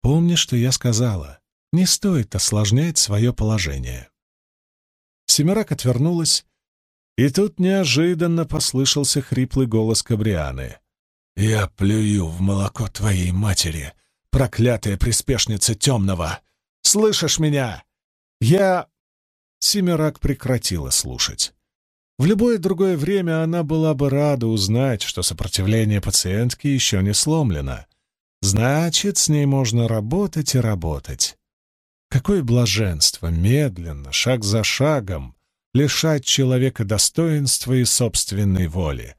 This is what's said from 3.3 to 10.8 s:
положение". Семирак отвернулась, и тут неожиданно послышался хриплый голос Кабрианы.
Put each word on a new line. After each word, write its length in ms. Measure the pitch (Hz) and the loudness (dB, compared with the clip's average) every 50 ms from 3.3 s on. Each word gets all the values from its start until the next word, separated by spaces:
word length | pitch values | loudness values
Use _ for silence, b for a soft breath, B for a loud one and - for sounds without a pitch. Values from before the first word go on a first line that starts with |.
| 120 | 0
положение". 720 | - 113 107 110 107 92 80 69 67 62 62 62 60 58 _ _ _ _ _ _ _ _ _ _ _ _ _ _ _ _ _ _ _ _ _ _ _ _ | 0 0 0 0 0 -2 -4 -6 -6 -8 -8 -10 -12 -14 _ _ _ _ _ _ _ _ _ _ _ _ _ _ _ _ _ _ _ _ _ _ _ _
Семирак 460 | - - - 147 165 196 220 214 - - | 0 2 2 4 2 2 0 0 -2 -4
отвернулась, 720 | 127 - 123 123 120 139 165 175 170 165 - - - - _ _ _ _ _ _ _ _ _ _ _ _ _ _ - | -2 0 -2 0 2 0 0 0 0 0 0 -2 -2 -4 _ _ _ _ _ _ _ _ _ _ _ _ _ _ 0
и 100 | 120 143 | 0 2
тут 300 | 135 180 196 208 - - | 2 2 0 0 0 0
неожиданно 880 | 180 185 190 196 190 143 120 135 160 175 180 160 170 175 165 165 160 | 0 2 2 2 2 2 2 2 2 2 2 0 0 0 0 0 -2
послышался 760 | 139 - 156 - - - 127 135 135 - 147 143 131 - 147 | -2 -4 -4 -4 -2 -2 0 0 0 0 0 0 0 -2 -2
хриплый 460 | 131 - - 123 131 123 - 135 135 | -2 -2 -2 -2 -2 -2 0 -2 0
голос 360 | 120 107 110 110 110 113 - - | 0 0 0 0 2 0 -2 0
Кабрианы. 760 | - 120 104 107 110 101 85 76 69 65 65 67 60 - - | -2 -2 -2 0 0 -2 -2 -4 -6 -6 -8 -10 -12 -14 -18